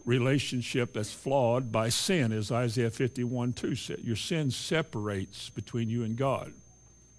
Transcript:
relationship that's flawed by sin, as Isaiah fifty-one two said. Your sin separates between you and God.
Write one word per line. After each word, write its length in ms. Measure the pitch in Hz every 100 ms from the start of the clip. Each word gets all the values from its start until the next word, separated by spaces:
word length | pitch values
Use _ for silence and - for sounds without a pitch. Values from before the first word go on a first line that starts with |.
relationship 880 | 120 127 127 143 - 127 117 131 120
that's 180 | 113 104
flawed 600 | - - 139 120 123 127
by 180 | 110 113
sin, 420 | - - 185 117
as 200 | 110 101
Isaiah 400 | 120 123 110 117
fifty-one 600 | - 127 - 120 123 123
two 220 | 120 - 123
said. 240 | - -
Your 120 | 120 107
sin 360 | - 170 143
separates 960 | - - 160 - 113 104 101 95 - -
between 400 | - - 120 113
you 140 | 117
and 120 | 110 113
God. 380 | 135 113 98 98 - - - - -